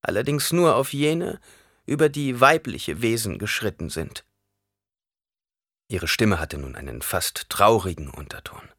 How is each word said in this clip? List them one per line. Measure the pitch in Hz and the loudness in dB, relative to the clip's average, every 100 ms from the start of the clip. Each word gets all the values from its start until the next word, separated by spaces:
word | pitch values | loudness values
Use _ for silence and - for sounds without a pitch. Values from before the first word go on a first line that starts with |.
Allerdings | - 98 127 143 - | -2 -2 0 0 0
nur | 170 170 117 | 2 4 4
auf | 139 | 0
jene, | 143 147 165 - 82 - - _ _ - | 0 0 0 -4 -8 -14 -20 _ _ -6
über | 139 151 | 2 2
die | 143 139 123 | 2 -4 6
weibliche | 131 160 131 67 - 78 | 6 6 0 -8 -6 -2
Wesen | 117 113 110 71 | 0 0 -2 -4
geschritten | 104 - 110 - 80 | -4 -2 -4 -4 -8
sind.“ | 80 78 - _ _ _ _ _ _ _ _ _ _ _ _ _ _ _ _ _ | -6 -8 -10 _ _ _ _ _ _ _ _ _ _ _ _ _ _ _ _ _
Ihre | 95 85 | -6 -2
Stimme | - 110 90 | 2 2 2
hatte | 76 73 | -2 -8
nun | 67 60 | -10 -10
einen | 69 58 | -12 -10
fast | - 90 - - - | -4 -4 -4 -6 -8
traurigen | - 101 113 98 78 71 | 4 6 6 2 -6 -10
Unterton. | 67 73 - - - - | -12 -14 -14 -14 -16 -20